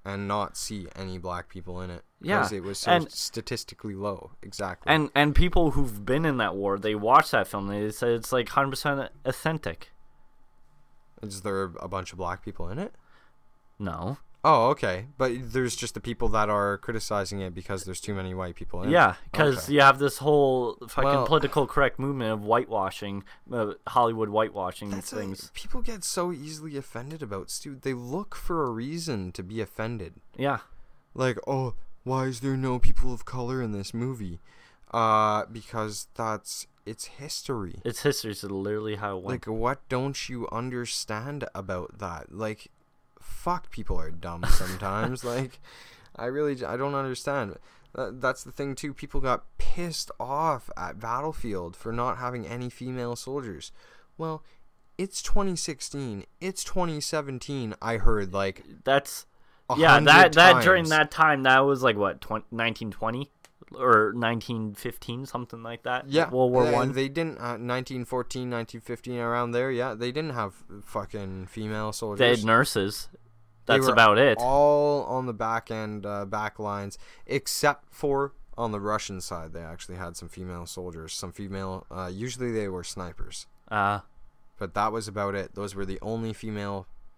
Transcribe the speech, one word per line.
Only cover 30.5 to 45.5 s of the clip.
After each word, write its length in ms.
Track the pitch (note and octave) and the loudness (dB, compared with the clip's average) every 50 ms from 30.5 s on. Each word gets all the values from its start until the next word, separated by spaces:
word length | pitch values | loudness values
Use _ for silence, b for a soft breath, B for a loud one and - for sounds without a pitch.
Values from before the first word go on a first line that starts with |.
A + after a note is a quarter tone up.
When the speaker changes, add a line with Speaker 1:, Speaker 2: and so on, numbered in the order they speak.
| C3 A2 - - - - - - - - _ _ - | -2 -4 -6 -12 -18 -18 -18 -18 -20 -20 _ _ -4
Speaker 1:
Like, 240 | - C3 B2+ A2+ - - | -2 0 0 0 -2 -4
"Oh, 280 | - C#3 C3+ C3 A#2+ G#2 - - - - - - | -2 -2 -2 -2 -2 -4 -4 -6 -6 -10 -10 -6
why 200 | B2+ C3 C3 C3 | -4 -2 -2 -2
is 160 | C3 B2+ A2+ | -2 -4 -4
there 160 | B2 C3+ C3+ | -2 -2 -2
no 220 | C3 C3 C3 B2+ B2 | 0 0 -2 4 8
people 340 | A#2+ - - - - B2+ B2 | 10 10 10 10 8 6 4
of 140 | A2+ - | 0 -4
color 340 | - - B2+ B2 A#2+ C3 C3 | -8 -6 -6 -6 -4 -4 -4
in 120 | B2 A2 G#2 | -4 -4 -4
this 200 | G2+ F#2+ - - | -6 -6 -6 -6
movie?" 480 | A#2 A#2+ C3 C3 A2+ G#2 F2+ E2+ - b b b b b b b b b - | -4 -4 -4 -4 -6 -8 -10 -10 -12 b b b b b b b b b -6
Uh, 540 | - A#2 A2+ A2 A2 G#2+ A2 G#2+ G#2+ G#2+ - - A2 | -2 0 2 4 4 4 4 2 2 0 -2 -6 -10
because 540 | A2+ - - A#2 A2+ G#2+ G#2+ G#2 G#2 - - - | -14 -14 -8 -6 -6 -6 -4 -6 -10 -12 -12 -10
that's, 520 | - A#2 A2 G#2+ G2+ - - - - - - _ _ _ | -6 -6 -4 -6 -6 -8 -10 -12 -12 -14 -16 _ _ _
it's 180 | G2+ A2+ - - | -14 -12 -12 -14
history. 800 | - - - C#3 D3+ - - - - C3+ A2+ F#2+ E2+ D#2 F2 - | -14 -14 -14 -12 -10 -10 -8 -8 -6 -6 -6 -6 -8 -10 -8 -8
Speaker 2:
It's 160 | A#2+ G#2+ - - | -8 -6 -2 -2
history, 300 | D3 C3+ - - A2 G2+ | 0 0 -2 -4 -8 -8
so 140 | - - G2 | -8 -8 -8
literally 480 | G2 F#2+ G2 G#2 G#2+ G#2+ G#2+ G#2+ G#2+ | -6 -4 -4 -4 -4 -4 -4 -6 -6
how 220 | G2 G#2+ G#2 G2 F#2 | -6 -6 -6 -6 -6
it 40 | F#2 | -6
went. 240 | G2 B2+ A#2+ - | -6 -6 -6 -6
Speaker 1:
Like, 80 | A2 A2 | -6 -4
what 320 | A2+ A2 B2 C#3 - - - | -2 -2 -2 -2 -4 -6 -6
don't 380 | C3 B2+ C3 C#3 C3+ - - - | -4 -2 -2 -4 -6 -6 -8 -8
you 180 | B2+ A#2+ A2+ - | -8 -10 -8 -8
understand 920 | - A2+ B2 B2+ B2 B2 A#2+ A#2 - - - - G#2+ G#2+ A#2+ C#3 D3 C#3+ B2 - - | -6 -6 -6 -6 -6 -6 -6 -6 -6 -8 -6 -6 -8 -8 -8 -8 -8 -8 -10 -10 -10
about 440 | F#2+ G2 F#2+ F#2 F2+ F2 - - G#2+ | -10 -8 -6 -6 -6 -8 -10 -10 -10
that? 340 | G#2 F#2 E2+ D#2 - - - | -10 -8 -8 -10 -12 -14 -10
Like, 380 | G2+ A2 G#2+ G#2+ - - - _ _ _ _ _ _ _ _ _ _ | -8 -6 -6 -6 -8 -14 -20 _ _ _ _ _ _ _ _ _ _
fuck, 500 | - - - - - F3 F3 F3 - - | -10 -8 -8 -4 -4 -4 -4 -4 -6 -8
people 280 | - A2+ G#2+ - F#2 F2+ | -8 -4 -2 2 2 2
are 100 | - D#2+ | 2 2
dumb 340 | E2 E2+ - F2 E2+ F2 F2 | 0 -2 -4 -6 -8 0 6
Speaker 2:
<laughs> 60 | - | 8
Speaker 1:
sometimes. 720 | - - G2 F#2 F#2 F#2 G2+ F#2+ G2 G#2+ A2+ B2 B2+ B2 B2 | 8 8 8 4 -4 -4 -4 -4 -2 -2 -2 -2 -4 -4 -4
Like, 380 | A#2+ A#2+ B2+ C3 B2+ | -4 -4 -4 -4 -6